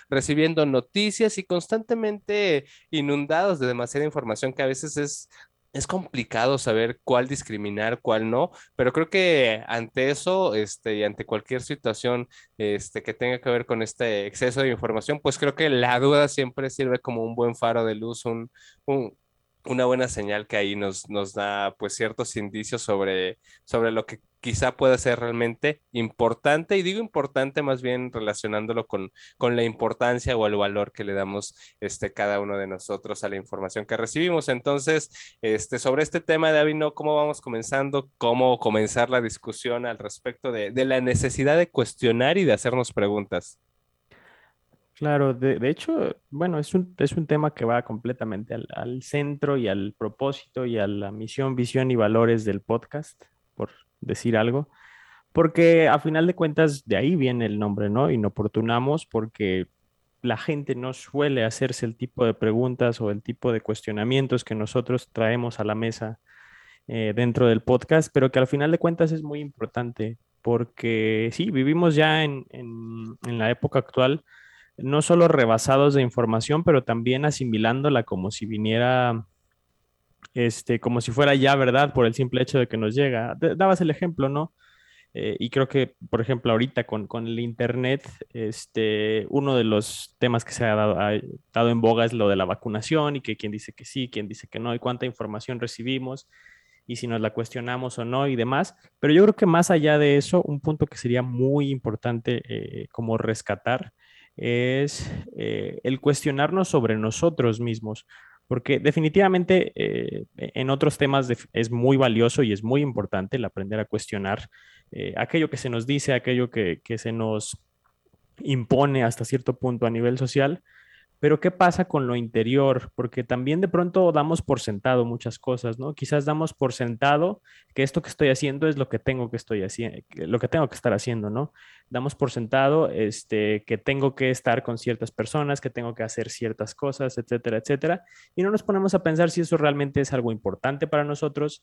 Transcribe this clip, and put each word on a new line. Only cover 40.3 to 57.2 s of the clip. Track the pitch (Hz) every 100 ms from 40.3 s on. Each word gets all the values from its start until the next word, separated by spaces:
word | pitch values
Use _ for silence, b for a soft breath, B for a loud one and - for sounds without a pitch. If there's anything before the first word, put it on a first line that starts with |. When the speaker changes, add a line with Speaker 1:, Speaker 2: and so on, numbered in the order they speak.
| 120 131
Speaker 1:
de, | 113 101
de | 123 131
la | 131
necesidad | 123 120 131 139 139 165
de | 175
cuestionar | - 113 - 120 117 135 185
y | 165
de |
hacernos | 104 123 127 120
preguntas? | - 101 104 98 87 - - _ _ _ _ _ b b b b b _ _ _
Speaker 2:
Claro, | - 151 143 135
de, | 123 135 113
de | 127
hecho, | 170 - 330 - - _
bueno, | 143 180 156
es | 147
un, | 185 180 -
es | 139
un | 170 151
tema | 151 151
que | - 117
va | 120
completamente | - 110 120 127 113 101 113
al, | 117 -
al | - 120 131
centro | - 147 143 143 143 139
y | 107
al | 101 101 -
propósito | 110 - 139 139 - 131 123
y | 113
a | 101
la | 101 98
misión, | 104 113 - 135 123
visión | 120 131 131
y | 120
valores | 104 110 117 113 107
del | 98
podcast, | - 113 - 147 - _ _ _ _
por | - - - _ _
decir | - 113 120 110
algo, | 117 135 151 b b b b b _
porque | 160 165 165 165 165 151
a | 143
final | 160 156 170
de |
cuentas | 175 160 151 160 139 -
de | 98
ahí | 135
viene | 180